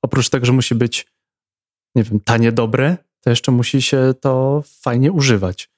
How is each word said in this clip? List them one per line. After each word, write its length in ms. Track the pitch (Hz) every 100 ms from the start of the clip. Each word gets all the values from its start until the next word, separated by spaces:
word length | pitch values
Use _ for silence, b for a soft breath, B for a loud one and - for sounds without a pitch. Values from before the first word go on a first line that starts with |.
oprócz 260 | 123 135 123
tego, 180 | 135 120
że 60 |
musi 220 | 131 -
być, 320 | 117 120 - - _ _ _ _ _ _ _ _
nie 80 | 123
wiem, 180 | 110 104
tanie, 320 | - 117 117
dobre, 440 | 117 113 120 139 180 _ _
to 100 | -
jeszcze 220 | 117 -
musi 300 | 123 123 139
się 320 | - 135 131 131
to 420 | 139 131 135 147 147
fajnie 460 | - - 120 139
używać. 580 | 185 135 107 92 87 -